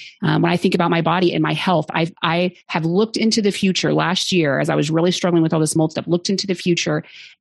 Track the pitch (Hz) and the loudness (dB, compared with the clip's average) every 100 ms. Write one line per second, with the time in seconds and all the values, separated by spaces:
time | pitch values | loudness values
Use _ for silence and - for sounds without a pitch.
0 | - - 156 156 165 175 190 175 170 170 | -20 -6 -2 0 0 2 2 2 2 2
1 | 165 175 175 160 156 156 196 165 - 165 | 0 2 0 0 -2 -2 0 0 0 -2
2 | 165 - 165 170 180 - - 170 160 180 | -4 -4 -2 0 -2 -4 -6 -4 0 0
3 | 220 - 220 220 202 - 190 170 151 151 | 0 0 0 2 0 0 0 0 0 0
4 | 160 185 - 180 147 139 156 147 147 160 | 0 -2 0 0 2 0 0 0 0 0
5 | 175 - 180 170 160 160 156 160 156 - | 0 0 2 2 2 2 0 0 0 -2
6 | - 175 - 190 190 175 180 170 170 151 | -2 -2 -2 -4 -4 -4 -2 -2 -2 -4
7 | - - - _ | -6 -18 -20 _